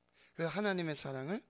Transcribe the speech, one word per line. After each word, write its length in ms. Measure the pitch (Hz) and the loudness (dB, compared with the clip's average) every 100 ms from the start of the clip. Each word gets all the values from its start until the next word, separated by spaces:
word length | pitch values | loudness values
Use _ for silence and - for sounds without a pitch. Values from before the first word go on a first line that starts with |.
| _ - - | _ -20 -12
그 100 | - | -2
하나님의 500 | 165 175 208 185 165 | -2 2 2 2 2
사랑을 500 | 143 143 131 139 220 | 0 -2 -2 -2 -4